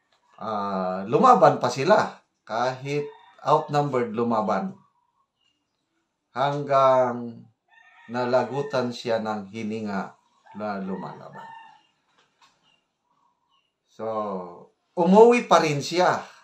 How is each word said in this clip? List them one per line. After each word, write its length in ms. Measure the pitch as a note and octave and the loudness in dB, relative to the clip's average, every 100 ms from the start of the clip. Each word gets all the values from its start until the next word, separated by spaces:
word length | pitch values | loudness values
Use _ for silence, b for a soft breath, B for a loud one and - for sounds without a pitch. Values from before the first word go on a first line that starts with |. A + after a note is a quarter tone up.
| _ _ _ - | _ _ _ -14
ah, 640 | G#2+ G#2 G2+ F#2+ F#2 F#2 G2+ | -8 -6 -4 -4 -4 -6 -2
lumaban 480 | C#3 B3+ A3 D3+ C3 | 4 6 8 6 4
pa 160 | B2 | -2
sila. 480 | B2 D3 G#3 - - _ _ | -2 2 2 2 -8 _ _
Kahit 640 | - A2 B2+ C3 C#3 D3 D3 - - _ - | -8 -4 -4 -6 -6 -6 -6 -12 -20 _ 0
outnumbered, 640 | D3+ D3 D3 C#3+ B2+ A2+ | 0 2 -2 0 -2 -2
lumaban. 640 | G#2+ A#2 A2 G2+ G2 F#2+ - _ _ _ _ _ _ _ _ _ _ _ _ _ _ _ A#2+ | -2 -2 0 0 -2 -4 -10 _ _ _ _ _ _ _ _ _ _ _ _ _ _ _ -4
Hanggang 1120 | C#3+ C#3+ C3+ C3+ C3+ C3 B2 A#2+ A#2+ A#2 A#2 _ _ _ _ _ - | -2 -2 0 4 4 4 2 -2 -10 -14 -20 _ _ _ _ _ -10
nalagutan 800 | A#2+ B2 B2 A2 C3+ C#3+ C3 B2 | -6 0 0 0 -4 -4 -4 -4
siya 320 | A#2+ A#2+ A2+ | -6 -4 -2
ng 240 | A2 G#2+ F#2+ A2+ | -2 -6 -10 -10
hininga 560 | G#2+ A2 G#2+ G2 E2+ - _ _ _ G2+ | -8 -8 -6 -6 -8 -14 _ _ _ -12
na 240 | G#2 G2 | -10 -8
lumalaban. 640 | F#2+ F2+ D#2 - - - - - - _ _ _ _ _ _ _ _ _ _ _ _ _ _ _ _ _ _ _ _ _ _ | -8 -10 -10 -16 -20 -20 -20 -20 -20 _ _ _ _ _ _ _ _ _ _ _ _ _ _ _ _ _ _ _ _ _ _
So, 160 | - A2 A2 G#2+ F#2 F2 E2+ - _ _ - | -14 -8 -6 -6 -8 -12 -18 -20 _ _ -2
umuwi 480 | F3 G3+ A#3 A#3+ - | 6 8 8 6 4
pa 160 | E3+ | 2
rin 160 | D#3 C#3+ | 2 -2
siya. 480 | B2+ E3+ E3+ B2 - - | -4 0 0 0 -6 -20